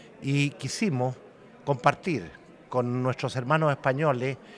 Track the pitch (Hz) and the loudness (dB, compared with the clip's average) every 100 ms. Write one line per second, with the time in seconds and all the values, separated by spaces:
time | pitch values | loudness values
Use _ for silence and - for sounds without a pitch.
0 | - - 139 143 139 - 131 - 196 131 | -20 -10 -2 2 2 -2 -8 -2 0 2
1 | 127 127 - - - - - 131 - - | 0 -4 -12 -20 -20 -8 -2 0 2 0
2 | 196 139 82 - - - - 127 120 123 | -2 -4 -4 -12 -20 -20 -4 -2 0 0
3 | 127 123 131 131 123 156 156 139 143 131 | 0 -2 -4 -4 0 2 2 2 0 0
4 | 156 123 127 131 - | 0 0 -2 -6 -12